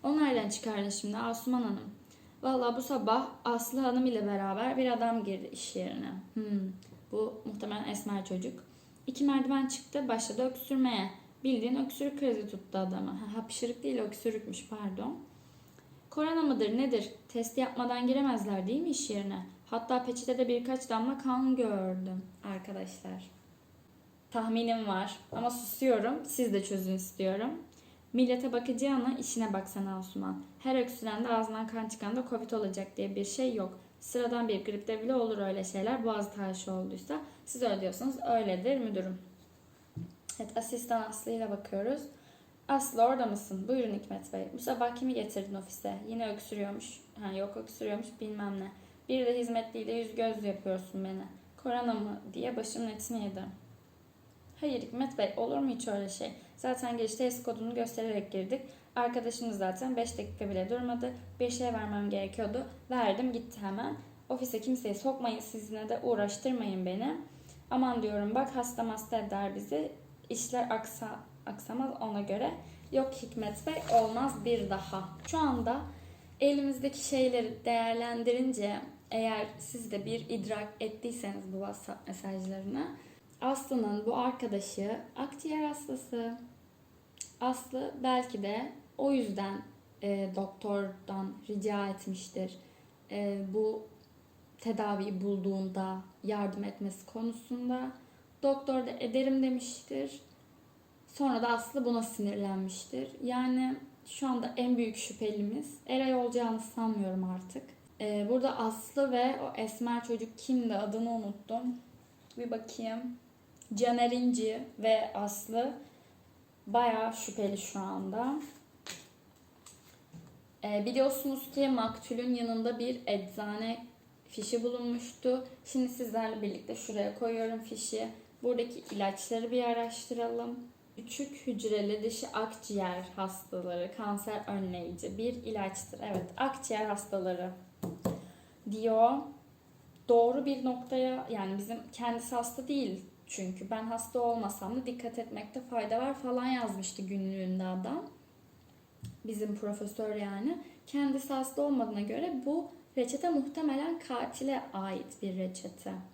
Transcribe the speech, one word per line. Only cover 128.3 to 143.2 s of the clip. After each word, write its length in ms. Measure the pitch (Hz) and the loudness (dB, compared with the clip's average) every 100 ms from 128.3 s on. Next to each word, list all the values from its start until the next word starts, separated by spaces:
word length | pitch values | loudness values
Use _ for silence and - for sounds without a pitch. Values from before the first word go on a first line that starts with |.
| - | -4
Buradaki 520 | 247 233 240 - - | 0 2 0 -6 -6
ilaçları 560 | 202 196 196 - 226 226 | 0 0 0 -2 -2 2
bir 140 | 247 | 2
araştıralım. 920 | 240 233 233 233 - 233 233 233 240 247 240 - - - | 4 2 0 -6 -6 -2 0 -2 -4 -6 -12 -20 -20 -16
Küçük 500 | 220 - 277 - - | -10 -6 -6 -6 -4
hücreli 560 | 208 220 208 202 214 | -2 2 2 2 0
dişi 260 | 220 226 - | -2 -4 -4
akciğer 720 | 214 220 - - 202 185 180 185 - | -2 -4 -6 -4 0 0 -2 -6 -4
hastaları 720 | 190 185 - 185 180 175 180 - | -4 -4 -8 -6 -4 -2 -4 -4
kanser 500 | 208 202 220 208 - | -2 -2 -2 -4 -2
önleyici 720 | 196 190 180 170 175 - 196 | -2 -2 -4 -6 -6 -6 -2
bir 160 | 233 | -2
ilaçtır. 640 | 247 226 214 190 - - - | -2 -4 -2 -2 -4 -10 -8
Evet, 240 | 214 185 175 - | -4 -2 -4 0
akciğer 500 | 269 269 - 214 214 | 0 0 -2 0 0
hastaları 640 | 202 - 196 185 175 185 - - - 180 - - - - - - - 214 | -2 -2 -2 0 -2 -4 -8 -16 -8 -8 -2 -4 -4 -10 -20 -20 -12 -6
diyor. 480 | 214 226 220 233 277 294 - - - - - - - - | 0 4 8 8 6 -2 -14 -20 -20 -20 -20 -20 -14 6
Doğru 380 | 233 233 262 269 | 8 8 6 2
bir 180 | 262 | 2
noktaya, 640 | 254 247 - 262 254 254 - | 0 0 0 2 2 0 -2
yani 280 | 220 190 196 | -2 -2 -2
bizim 200 | 202 233 - | -4 -8 -8
kendisi 420 | - 240 233 - | -4 -2 -2 -2
hasta 340 | 240 233 - 254 | -2 -2 -6 -2
değil 360 | 277 220 185 - - | 0 0 -2 -8 -20